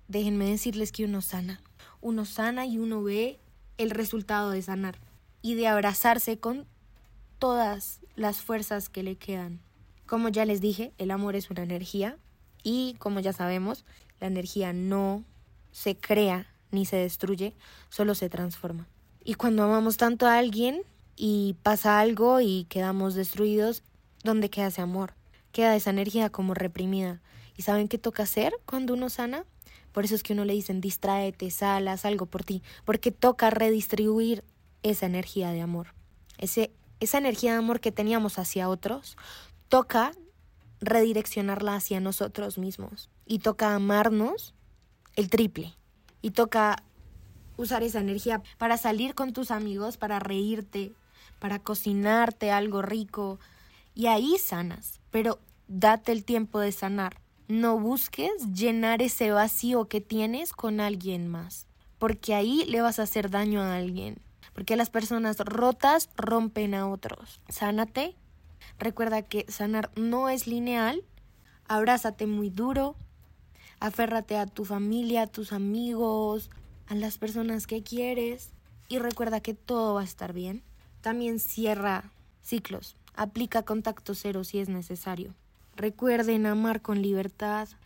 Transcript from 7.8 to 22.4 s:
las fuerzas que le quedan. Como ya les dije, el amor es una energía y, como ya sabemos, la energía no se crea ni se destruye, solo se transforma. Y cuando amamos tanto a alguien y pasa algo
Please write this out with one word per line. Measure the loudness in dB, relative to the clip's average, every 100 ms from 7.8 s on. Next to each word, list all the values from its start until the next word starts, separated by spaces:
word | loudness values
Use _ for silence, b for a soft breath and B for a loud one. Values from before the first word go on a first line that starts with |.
| -8 -12 -14 -4
las | -2 -2
fuerzas | -4 -4 -2 -6 -6
que | -8
le | -8 -8
quedan. | -8 -6 -6 -12 -16 _ -20 -20 -4
Como | 0 2
ya | 2 2
les | 2
dije, | 0 -2 -6 -6
el | -4
amor | -2 -2 -4
es | -6
una | -6
energía | -4 -6 -6 -4 -4 -6 -20 _ _ -10
y, | -2 -2 -2 -4
como | -4 -2
ya | -2
sabemos, | -2 -2 0 -2 -6 -12 b b _
la | -4
energía | -4 -4 -4 -2
no | -2 -2 0 0 -2 -8 -20 -20 -20 -20
se | -6 -4 -4
crea | 0 4 4 2 -6 _ _
ni | -2 0
se | 0
destruye, | 0 -2 -2 -2 -4 -8 B B B
solo | 0 2 2
se | -2
transforma. | -4 -6 -6 -8 -8 -12 -20 _ -14
Y | -6 -2
cuando | 2 4
amamos | 4 4 2 4
tanto | 2 6 6
a | 6
alguien | 4 2 0 -2 -8 -18 -20 -4
y | 0 2 0 0
pasa | 2 4 6 6
algo | 6 6 6 6